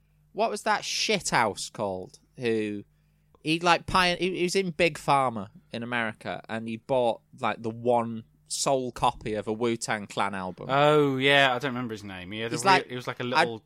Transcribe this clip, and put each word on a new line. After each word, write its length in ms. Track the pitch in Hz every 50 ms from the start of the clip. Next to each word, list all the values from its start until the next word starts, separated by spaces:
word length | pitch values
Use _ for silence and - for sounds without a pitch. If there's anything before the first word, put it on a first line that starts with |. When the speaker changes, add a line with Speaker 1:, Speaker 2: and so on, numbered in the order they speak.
| _ _ _ _ _ _ -
Speaker 1:
what 180 | 180 214 226
was 120 | 208 208 -
that 200 | 220 214 - 135
shit 460 | - - - - - 220 185 - -
house 400 | - 147 120 107 95 - - -
called? 480 | - - 110 101 95 92 92 110 _ - _ _ _
Who, 480 | - 127 117 113 110 107 104 104 101 104 _ _ _ _ _ _ _ _ _ _ _ -
he, 160 | 151 160 165
like, 280 | 170 175 170 147 -
pion-, 320 | - - 190 180 175 175 -
he, 180 | - 185 185
he 60 | 151 175
was 120 | 175 165
in 160 | 196 196 180 160
Big 260 | - 180 165 151 -
Pharma 500 | - - 143 139 135 127 117 110 95 104 _ - _ _ -
in 100 | 117 117
America, 600 | 120 123 120 113 110 107 _ - 107 90 92 - -
and 200 | 107 113 113 113
he 80 | 113
bought, 460 | 110 _ - 135 127 123 117 - - _ _ _ 120
like, 220 | 123 110 104 - 117
the 80 | 113
one 540 | 113 117 117 120 120 120 117 117 113 110 110 _ _ _ _ -
sole 440 | - - - 156 139 131 127 123 -
copy 400 | - 147 123 - - - 117 107
of 140 | 104 98 113
a 40 | 110
Wu-Tang 540 | 110 120 120 117 113 - - 117 107 101
Clan 280 | 95 - - 107 98 101
album. 320 | 95 92 92 90 - - -
Speaker 2:
Oh, 480 | 131 139 147 147 151 151 147 143 135
yeah, 380 | 131 131 139 143 143 139 135 123
I 40 | 123
don't 120 | 127 139
remember 220 | 123 123 127 117 110
his 100 | 104 98
name. 260 | 101 95 92 90 87 104
He 80 | 107
had 120 | 113 117 120
a 20 |
Speaker 1:
He's 100 | 156 -
Speaker 2:
real, 80 | 196 190
Speaker 1:
like, 140 | 180 - -
Speaker 2:
he 60 | 127
was 100 | 123 120
like 120 | - 123 -
a 40 | 127
Speaker 1:
I 20 |
Speaker 2:
little 360 | 123 127 151 170 117 113 107 _